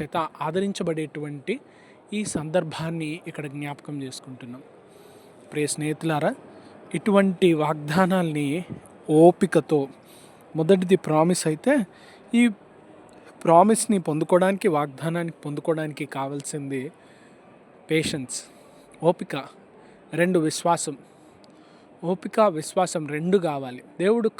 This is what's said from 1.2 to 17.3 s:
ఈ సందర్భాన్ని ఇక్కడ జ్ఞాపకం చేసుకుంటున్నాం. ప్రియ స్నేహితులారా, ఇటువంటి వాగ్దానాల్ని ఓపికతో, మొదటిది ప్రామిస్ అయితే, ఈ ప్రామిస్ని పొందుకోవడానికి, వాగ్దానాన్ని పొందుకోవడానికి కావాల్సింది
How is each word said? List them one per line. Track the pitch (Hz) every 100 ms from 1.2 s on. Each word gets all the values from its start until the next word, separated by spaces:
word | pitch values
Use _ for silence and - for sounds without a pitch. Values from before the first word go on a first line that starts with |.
| 147 147 131 247 - - - - -
ఈ | 208
సందర్భాన్ని | 208 170 156 170 160 143 160 165 156 165 170
ఇక్కడ | 160 147
జ్ఞాపకం | 143 147 143 - 147
చేసుకుంటున్నాం. | 135 123 - 127 123 127 147 - - - - - - - -
ప్రియ | 151 147
స్నేహితులారా, | - 151 151 160 156 170 262 - - - - -
ఇటువంటి | 170 - 196 196 175 180
వాగ్దానాల్ని | 160 151 156 147 156 185 185 170 151 143 156 185 - - - -
ఓపికతో, | 156 170 180 196 - - 151 139 - - - - - - 156
మొదటిది | 160 190 180 185
ప్రామిస్ | - 156 165 180 165
అయితే, | 156 - 285 190 - - - -
ఈ | 233 240 202 - - - - - - - -
ప్రామిస్ని | - 165 196 220 - 202
పొందుకోవడానికి, | 165 151 160 180 190 196 208
వాగ్దానాన్ని | 151 147 131 156 170 170 -
పొందుకోవడానికి | 147 147 160 160 156 139
కావాల్సింది | 147 139 135 143 139 156 139 135 135 - - - -